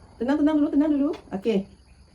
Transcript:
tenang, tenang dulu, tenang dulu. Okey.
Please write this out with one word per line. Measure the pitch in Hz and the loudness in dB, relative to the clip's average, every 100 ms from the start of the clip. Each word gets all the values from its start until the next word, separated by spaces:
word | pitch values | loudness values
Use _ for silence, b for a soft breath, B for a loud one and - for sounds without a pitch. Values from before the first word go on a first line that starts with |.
| - - | -20 -8
tenang, | 240 302 | -2 0
tenang | 302 302 | 2 2
dulu, | 311 | 2
tenang | 285 311 285 | 2 2 0
dulu. | 285 - - | -2 -4 -10
Okey. | 196 233 196 196 - - - - | -6 -2 -2 -4 -16 -20 -20 -20